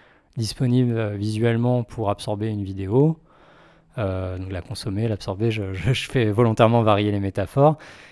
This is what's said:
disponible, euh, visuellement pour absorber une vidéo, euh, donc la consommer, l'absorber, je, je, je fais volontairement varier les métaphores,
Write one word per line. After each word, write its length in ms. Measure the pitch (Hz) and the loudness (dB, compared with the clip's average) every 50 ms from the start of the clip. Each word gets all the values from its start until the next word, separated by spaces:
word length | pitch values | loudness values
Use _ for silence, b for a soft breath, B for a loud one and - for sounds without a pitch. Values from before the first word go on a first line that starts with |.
| b b b b b b b | b b b b b b b
disponible, 640 | - 110 101 - - 135 123 123 127 127 120 117 113 | -6 -6 -6 -4 -2 0 2 2 2 2 2 0 -2
euh, 180 | 113 104 104 | -2 -4 -4
visuellement 680 | 101 101 107 110 107 113 117 117 113 120 123 123 123 113 | -4 -4 -4 -2 0 0 0 2 2 2 0 0 0 -2
pour 260 | - - - 110 98 | -4 -6 -4 -2 -2
absorber 400 | 101 - - - 107 101 107 110 | -2 -2 -4 -6 -6 -4 -4 -4
une 160 | 107 104 101 | -4 -4 -6
vidéo, 520 | 95 98 95 98 95 107 131 143 160 160 - b b b b b b b b b b b b b b _ - | -6 -6 -6 -4 0 4 4 4 4 2 0 b b b b b b b b b b b b b b _ -4
euh, 400 | 107 95 92 92 92 92 92 92 | -4 -2 -2 -4 -4 -6 -6 -8
donc 140 | 95 92 | -8 -8
la 100 | 95 87 | -8 -8
consommer, 460 | 87 - 104 - - 110 95 101 113 117 | -8 -10 -12 -10 -8 -6 -4 -2 -2 -2
l'absorber, 440 | 107 98 - - 95 95 113 117 | -2 -4 -4 -6 -4 -2 -2 -2
je, 220 | 110 110 101 95 95 | -2 -2 -4 -6 -6
je, 200 | 90 78 117 131 | -4 -2 0 0
je 160 | - - - | -2 -2 -4
fais 200 | - 135 113 107 | -2 0 0 2
volontairement 540 | 101 107 123 113 110 - 117 110 117 120 110 | 2 2 2 2 4 4 4 4 6 4 4
varier 280 | 107 104 101 104 104 | 4 4 4 2 0
les 80 | 104 101 | 0 0
métaphores, 560 | 98 98 - - 95 - - 139 139 151 151 B B B B B B B | -2 -2 -2 -4 -4 -2 2 4 4 4 4 B B B B B B B